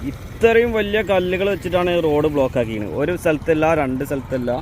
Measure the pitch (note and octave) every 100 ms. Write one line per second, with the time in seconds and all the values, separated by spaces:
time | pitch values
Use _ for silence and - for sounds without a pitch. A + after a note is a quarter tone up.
0 | C#3 C#3 - - A3+ A3+ A#3+ A3 G3+ G#3
1 | F#3+ F#3+ F3+ F#3 G3 F#3+ F3+ F3+ F3+ F3
2 | D#3+ D3 D3+ D3 C3 C3 A2+ A2 G#2 A2+
3 | D3+ F3 F3 D3+ - D#3 D#3 D#3+ C3+ C3
4 | C#3 C#3 B2+ C3 B2 B2